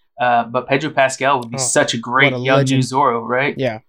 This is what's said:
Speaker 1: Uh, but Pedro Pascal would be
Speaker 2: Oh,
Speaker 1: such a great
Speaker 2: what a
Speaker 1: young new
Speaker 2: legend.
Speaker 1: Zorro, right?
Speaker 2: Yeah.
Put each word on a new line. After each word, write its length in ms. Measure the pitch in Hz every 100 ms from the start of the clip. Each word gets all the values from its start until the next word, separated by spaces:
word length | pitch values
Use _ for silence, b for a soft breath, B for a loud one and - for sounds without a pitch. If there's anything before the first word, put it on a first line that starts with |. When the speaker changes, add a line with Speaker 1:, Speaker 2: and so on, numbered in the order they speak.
| _ -
Speaker 1:
Uh, 240 | 123 120
but 240 | 117 127 -
Pedro 220 | 139 151
Pascal 480 | 143 131 - 135 135
would 100 | 117
be 60 | 135
Speaker 2:
Oh, 40 |
Speaker 1:
such 340 | 131 147 139
a 40 | 117
great 340 | 117 127 139
Speaker 2:
what 80 | 127
a 40 |
Speaker 1:
young 120 | 131 135
new 20 |
Speaker 2:
legend. 240 | 135 135
Speaker 1:
Zorro, 440 | 117 131 139 117 117
right? 280 | 123 143 -
Speaker 2:
Yeah. 220 | 127 110